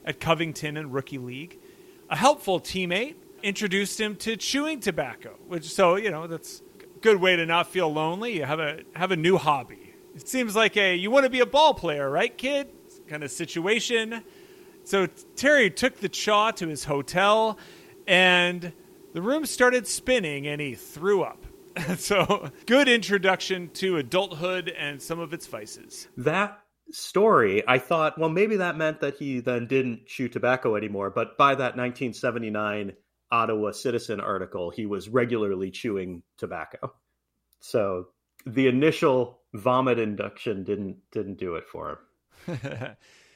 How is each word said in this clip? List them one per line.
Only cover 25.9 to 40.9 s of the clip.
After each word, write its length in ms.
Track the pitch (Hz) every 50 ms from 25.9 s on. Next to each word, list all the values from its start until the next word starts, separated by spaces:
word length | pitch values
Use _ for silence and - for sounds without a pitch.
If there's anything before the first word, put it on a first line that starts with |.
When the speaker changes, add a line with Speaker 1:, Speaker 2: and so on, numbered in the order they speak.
| - - - - _ 131
Speaker 2:
That 420 | 120 147 160 190 208 202 202 - _ _ _ _ _ -
story, 720 | - - - - - 180 208 226 190 139 117 98 95 104 -
I 120 | 127 127 131
thought, 420 | - - 170 160 156 156 - 160
well, 100 | 160 160
maybe 280 | 160 180 208 214 220 190
that 180 | 180 175 156
meant 240 | 156 160 156 156 -
that 160 | 160 139 139
he 240 | - 147 139 131 123
then 280 | 120 127 123 120 120 117
didn't 380 | 131 135 131 123 117 110 -
chew 220 | - - - 127 120
tobacco 480 | - 127 110 123 127 127 - 120 107
anymore. 340 | 104 107 104 101 98 98 98
But 260 | - 120 113 - - -
by 180 | 143 139 135
that 220 | 131 131 120 - 127
nineteen 360 | 123 123 120 - 139 120 107
seventy-nine 800 | - - 123 113 120 117 110 107 107 107 104 104 107 101 98 95 - _ _ _ _ _ _
Ottawa 400 | 120 117 113 113 110 107 104 101
Citizen 480 | 90 - - 131 117 117 117 - 107 98
article, 500 | - - 101 92 92 - - 95 87 85
he 160 | - - 110
was 220 | 101 101 95 90 107
regularly 640 | 117 127 120 117 120 110 107 98 98 92 95 95
chewing 520 | 92 - - 120 101 95 92 92 90 85 - _ _ -
tobacco. 560 | 113 92 95 82 80 - - - - 131 - _ _ _ _ _ _ _ _ _ _ _ _ _
So 460 | - - - 120 101 98 92 90 87 - _ _ _ _ _ - _
the 220 | 131 107 131 131 127
initial 720 | 123 127 147 160 151 - 170 151 131 127 120 120 - _ _ _ -
vomit 440 | 107 98 127 123 127 135 127 120 117
induction 680 | 113 107 104 98 101 101 - - - 123 104 95 92
didn't, 320 | 95 104 101 101 95